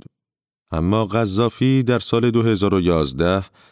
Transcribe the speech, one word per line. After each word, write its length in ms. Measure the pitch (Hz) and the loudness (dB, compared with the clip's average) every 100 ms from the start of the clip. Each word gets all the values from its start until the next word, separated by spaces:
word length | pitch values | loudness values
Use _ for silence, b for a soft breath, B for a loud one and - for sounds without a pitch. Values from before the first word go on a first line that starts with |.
| - _ _ _ _ _ - | -18 _ _ _ _ _ -8
اما 360 | 80 87 110 101 | -4 0 0 0
قذافی 760 | 110 107 98 117 - 127 135 | -2 -2 0 -2 0 0 0
در 160 | 120 120 | 0 -2
سال 320 | - 117 120 | 0 0 0
دو 120 | 117 | 2
هزار 320 | 113 98 101 | 0 2 2
و 60 | 98 | 2
یازده، 640 | 87 82 69 65 87 98 98 b b | 2 0 0 -2 0 0 -4 b b